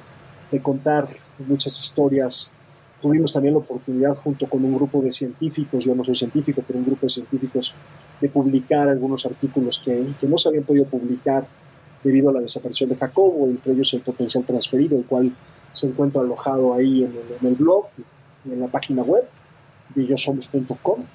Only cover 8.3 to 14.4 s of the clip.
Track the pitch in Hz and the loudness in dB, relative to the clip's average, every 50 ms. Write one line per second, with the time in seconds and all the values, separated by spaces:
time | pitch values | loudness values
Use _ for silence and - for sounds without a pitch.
8.3 | - 143 135 139 135 131 127 - 156 147 143 143 139 131 127 135 135 127 - 127 | 2 2 2 2 2 0 0 0 0 2 2 2 2 0 0 -2 -4 -4 -4 -6
9.3 | 127 - - 135 - 143 127 120 120 - - 131 123 120 127 139 143 - - 139 | -6 -6 -6 -4 -2 0 -2 0 -2 -4 -2 -2 -2 -2 -2 -4 -4 -2 0 0
10.3 | 156 165 151 165 156 151 139 - 147 143 135 139 - 123 123 123 123 123 - 143 | 2 2 2 2 2 2 2 2 4 4 4 2 0 -2 -2 -2 -4 -2 0 0
11.3 | 135 135 131 - - - - - - - - - - - - 139 131 135 135 143 | 0 0 -2 -4 -10 -20 -20 -20 -20 -20 -20 -20 -12 -4 0 2 4 6 6 4
12.3 | 135 127 120 117 - 131 - 127 113 - 135 127 127 127 139 123 - 190 196 190 | 4 2 0 -2 -4 -6 -6 -8 -4 -2 -2 -2 -2 -2 -4 -2 2 4 4 4
13.3 | 175 151 139 127 123 123 - 135 131 127 139 - - 120 - - 123 - 123 113 | 4 4 2 0 0 0 0 0 0 2 2 0 -2 -2 -4 -4 -4 -4 -4 -2
14.3 | - 127 | -2 -2